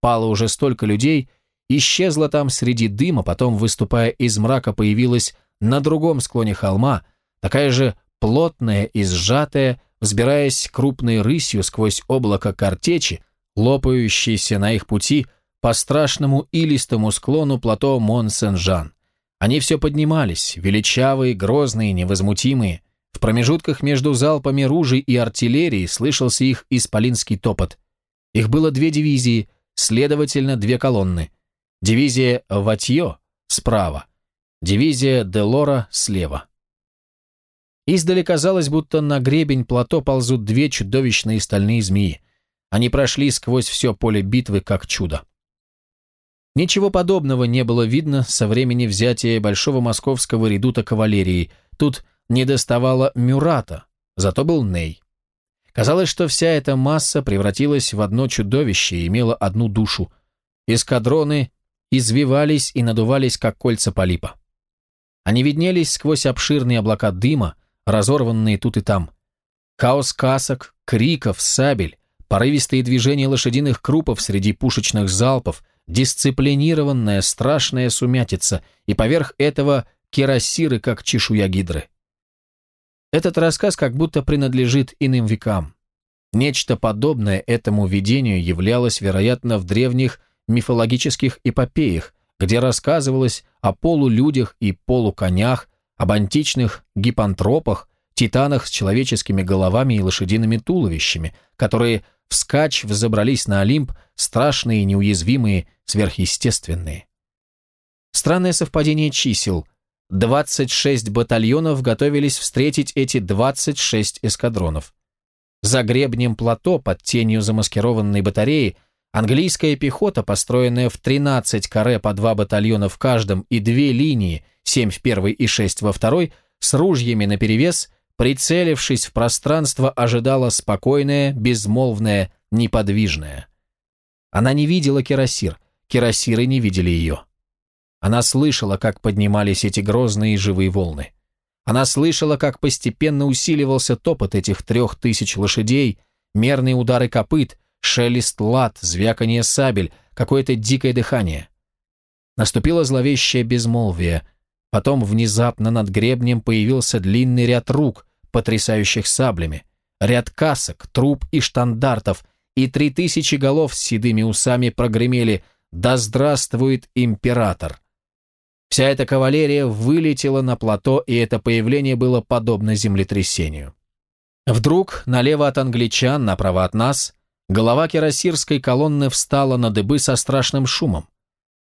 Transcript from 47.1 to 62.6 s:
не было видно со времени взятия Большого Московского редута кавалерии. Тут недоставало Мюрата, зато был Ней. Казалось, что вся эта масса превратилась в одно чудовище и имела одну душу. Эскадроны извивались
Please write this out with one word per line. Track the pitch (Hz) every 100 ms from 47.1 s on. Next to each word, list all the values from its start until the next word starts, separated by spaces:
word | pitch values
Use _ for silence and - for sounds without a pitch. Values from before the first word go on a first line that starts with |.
| 190 139 127
не | 120 123
было | 117 117
видно | 113 139 156 139
со | 123 - 107
времени | 113 127 120 117
взятия | 95 117 113 117 113
Большого | 104 98 151 131
Московского | 120 107 139 127 - 113 110
редута | 101 123 123
кавалерии. | - 107 107 101 92 90 85 - _ -
Тут | 147 - - _ -
недоставало | 123 131 135 - 120 127 131 135
Мюрата, | 127 123 139 160 139 - 78 - _ _ -
зато | 95 110
был | 151 160
Ней. | 104 87 80 - _ _ _ _ _ _ _
Казалось, | - 113 175 180
что | - 165
вся | - 165
эта | 156 139
масса | 135 135 156 - 147
превратилась | 127 98 101 98 147 143 -
в | 104
одно | 101 113 131
чудовище | - 101 131 131 90 - 87
и | 85
имела | 113 117
одну | - 98 104 113
душу. | 104 107 - 90 _ _ _ _ _ -
Эскадроны | 113 - 123 120 156 147 147 123 _ _ _ -
извивались | 131 113 123 135 139 151 147